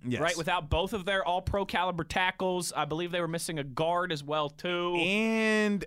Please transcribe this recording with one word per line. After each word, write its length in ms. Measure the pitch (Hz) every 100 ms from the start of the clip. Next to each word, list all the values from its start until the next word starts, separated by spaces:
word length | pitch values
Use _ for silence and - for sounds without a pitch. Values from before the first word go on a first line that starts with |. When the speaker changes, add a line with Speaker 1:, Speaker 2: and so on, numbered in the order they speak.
| 123
Speaker 1:
Yes. 140 | 120
Speaker 2:
right? 160 | 160 170
Without 320 | 165 180 151
both 220 | 156 190
of 120 | 220 180
their 180 | 196
all-pro 400 | 185 180 185 202 196
caliber 380 | 196 180 175
tackles. 680 | 165 202 185 - 190 180 170 -
I 80 | 147
believe 260 | 156 175
they 80 | 175
were 60 | 170
missing 300 | 165 - 160
a 60 |
guard 460 | 139 123 160 175 180
as 100 | 156
well, 240 | 143 151 147
too. 440 | 147 180 175 175 175
Speaker 1:
And 840 | 170 208 220 226 220 214 214 202